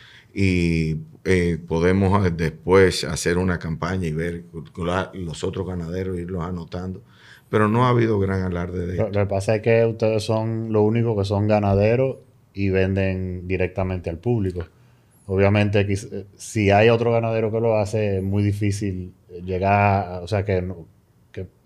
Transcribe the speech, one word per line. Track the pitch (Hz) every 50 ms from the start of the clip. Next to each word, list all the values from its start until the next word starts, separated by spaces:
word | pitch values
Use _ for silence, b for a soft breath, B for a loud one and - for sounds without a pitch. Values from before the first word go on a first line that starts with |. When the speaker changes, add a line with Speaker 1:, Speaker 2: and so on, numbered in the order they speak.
| b b b b b b -
Speaker 1:
Y, | 101 98 95 90 87 85 85 82 82 80 78 78 78 - - - - -
eh, | 92 92 90 87 87 82 73 -
podemos, | - 80 82 85 92 92 98 98 92 101 101 98
eh, | 87 85
después | 80 85 76 - - - 87 92 98 95 90 82 - -
hacer | 69 82 - - 82 87
una | 90 92 90 87 85
campaña | - 80 78 - 82 90 95 95 90
y | 80
ver | 76 80 82 87 85 85 85 - - 82 69 - -
la, | 92 85 87 90 95 92 - -
los | 95 87 82 73 - -
otros | 92 90 98 90
ganaderos, | 90 92 87 82 82 90 92 95 95 92
irlos | 87 85 87 95 87 82
anotando. | 90 92 85 82 - - 87 92 92 92 - - b b b b b b b b b
Pero | 110 107 107
no | 104 110 120 127
ha | 123
habido | 120 117 113 113 107
gran | 98 95 95 95 95
alarde | 92 92 87 87 87 87 90 92 87
de | 87 90
Speaker 2:
Lo, | 87 110
Speaker 1:
esto. | 98 101 101
Speaker 2:
lo | 101
que | 98
pasa | 98 98 98 113 110
es | 104
que | - 120 113 113 113
ustedes | 113 107 107 113 110 110 107 107
son | - 110 110 113 113 113 113 113 113 107
lo | 107
único | 104 107 117 117 113 117 110
que | 101 95
son | 101 104 98 104
ganaderos | 107 107 107 104 98 98 98 104 110 120 127 131 131 123 - - _ _ _ _ _ -
y | 98 101 95
venden | 92 92 190 98 95 98 95 95 92 92 92 92 90 90 87
directamente | 92 95 90 92 87 - 98 95 92 92 90 85 85
al | 82
público. | 80 - 120 120 110 95 92 87 87 82 - b b b b b b b b b b b
Obviamente, | 98 95 95 98 98 104 104 104 101 104 101 98
quis-, | 101 98 98 113 139
eh, | 101 101 - - -
si | - - - - 110 104 98
hay | 98 104 110 117
otro | 117 113 117 117
ganadero | 117 117 113 113 113 113 113 107
que | 110 113
lo | 117 117 110
hace, | 107 101 98 110 107 107 101 98
es | 92 95
muy | 98 98 101 101
difícil | 101 101 101 107 101 98 104 107 98 90 92 90 90 - _ _ - 90 87 90
llegar | 92 92 90 98 98 101
a, | 101 101 101 98 98 92 87 92 90
o | 87
sea, | 87 110 98 95
que | 101 95 90 90
no, | 92 92 85 78 - _ _ _ _ _ _ _ _
que | - 101 92 - _ _ _